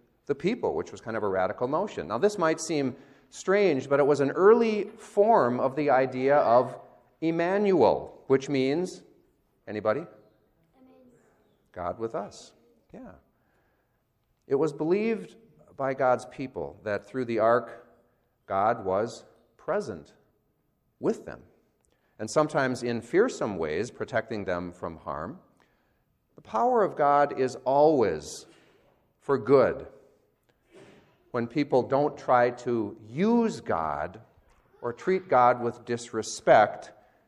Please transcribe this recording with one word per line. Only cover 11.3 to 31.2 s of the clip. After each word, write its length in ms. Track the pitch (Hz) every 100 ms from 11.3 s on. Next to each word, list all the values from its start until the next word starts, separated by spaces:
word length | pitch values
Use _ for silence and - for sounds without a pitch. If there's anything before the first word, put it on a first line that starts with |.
| _ _ _ _
God 260 | 90 87 101
with 160 | 113
us. 380 | 151 202 - - _ _ _ _
Yeah. 200 | 208 254 87 _ _ _ _ _ _ _ _ _ _ _ _ -
It 80 |
was 180 | 135 156
believed 640 | 147 156 190 220 220 180 - _ _ _ -
by 180 | 135
God's 320 | 131 127 120 -
people 520 | - 135 - 71 85
that 240 | 104 101 -
through 160 | 131
the 160 | 120 113
ark, 480 | 110 120 120 - - _ _ _ _ _ -
God 380 | 98 107 123
was 400 | 95 95 117 - - _ _ _
present 560 | - 196 156 85 71 _ _ _ _ _ _ _ _ -
with 260 | 156 226 -
them, 140 | 57 - _ _ _ _ _ _ -
and 100 | 110
sometimes 540 | 165 151 160 131 120
in 160 | 120 120
fearsome 580 | - 170 247 - 127 92
ways, 320 | 80 80 113
protecting 540 | - 107 117 - 110
them 260 | 95 87 90
from 280 | 87 90 80
harm. 420 | 87 71 87 180 _ _ _ _ _ _ _ _ _ _
The 60 |
power 420 | - 220 240 240
of 120 | 180 135
God 440 | 143 143 143 -
is 160 | 131 -
always 800 | 127 139 151 147 101 78 76 - - _ _ _ _ _ _ _
for 180 | - 135
good 480 | 120 135 104 80 - - _ _ _ _ _ _ _ - - - _ _